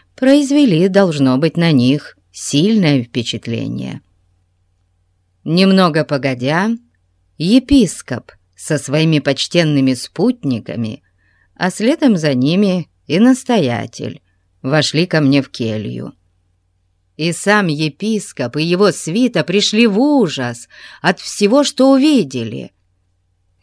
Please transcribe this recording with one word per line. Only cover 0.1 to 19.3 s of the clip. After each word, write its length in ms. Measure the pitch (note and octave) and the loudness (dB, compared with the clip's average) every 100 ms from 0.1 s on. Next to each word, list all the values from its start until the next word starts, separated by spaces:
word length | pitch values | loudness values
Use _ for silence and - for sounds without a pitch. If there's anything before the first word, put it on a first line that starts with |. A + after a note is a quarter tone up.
произвели, 760 | - C4 C#4+ C4+ C#4+ C#4 D#3+ F#3+ | -2 4 4 4 2 4 4 2
должно 500 | F#3+ F#3+ D3 C3 B2+ | 2 2 2 2 2
быть, 180 | D#3+ E3 | 0 0
на 160 | E3+ | 2
них 460 | C#3+ B2 D3 - - _ | 2 2 0 -4 -20 _
сильное 720 | - - C#3+ F#3+ A3 E3 C#3 | -16 -4 0 2 2 2 0
впечатление. 1000 | A#2+ C3 A2+ A2 - A2+ A2 A#2+ - B2 _ _ _ _ _ _ _ _ _ _ _ _ _ _ | -2 -6 -6 -8 -8 -6 -6 -8 -10 -12 _ _ _ _ _ _ _ _ _ _ _ _ _ _
Немного 600 | C#3+ E3+ F#3+ F#3+ F3+ B2+ | -2 2 4 4 2 0
погодя, 680 | B2 C#3+ C3 B2 B2+ D#3+ G#3 A#3 _ _ _ _ _ - | -2 -2 -4 -4 -2 -2 -2 -4 _ _ _ _ _ -6
епископ 960 | E3 B3 C4 C#4+ F#3 - - A#2+ - - _ | 2 2 4 2 2 -2 -10 -12 -12 -20 _
со 220 | - - D3 | -14 -6 -6
своими 440 | - D3 D#3+ D3+ | -2 -2 0 0
почтенными 760 | C#3 C3 - F3 D#3+ C#3+ C3+ | 0 -4 -2 0 0 2 0
спутниками, 1080 | B2+ - - A3 B3 C#3+ A#2 - - A2+ - _ _ _ _ _ | -2 -6 -4 -2 -2 -4 -6 -6 -8 -8 -10 _ _ _ _ _
а 160 | - F3+ | -6 -6
следом 480 | - A3 E4 C#4 F#3+ | -2 -2 2 2 2
за 160 | D3+ | 0
ними 560 | B2+ C3+ F3+ G#3 F3+ D3+ _ - | 0 0 2 0 -2 -6 _ -4
и 120 | E3 | 2
настоятель, 1000 | B3 B3+ - A#3 C3 A2+ A2+ - A2+ - _ _ _ _ | 4 2 0 0 0 -2 -6 -10 -12 -12 _ _ _ _
вошли 460 | C3 D3+ C#3+ D3 F3+ | -2 0 0 -2 0
ко 160 | D#3+ | 2
мне 180 | C#3+ C#3+ | 2 2
в 80 | C3 | -2
келью. 640 | - A#2+ G#2+ G#2+ A#2+ A2+ - _ _ _ _ _ _ _ _ _ - | -6 -6 -6 -8 -10 -12 -16 _ _ _ _ _ _ _ _ _ -6
И 160 | E3 | -6
сам 340 | D#3+ G3 G#3 F#3 | -2 0 2 2
епископ 920 | D3 D#3 - G#3 G#3+ - - A#2+ D3 | -2 -4 -4 -4 -4 -6 -8 -6 -4
и 60 | |
его 300 | E3 F3 G3+ | -2 2 2
свита 520 | D#3+ - G3 B3+ | 0 -4 -2 0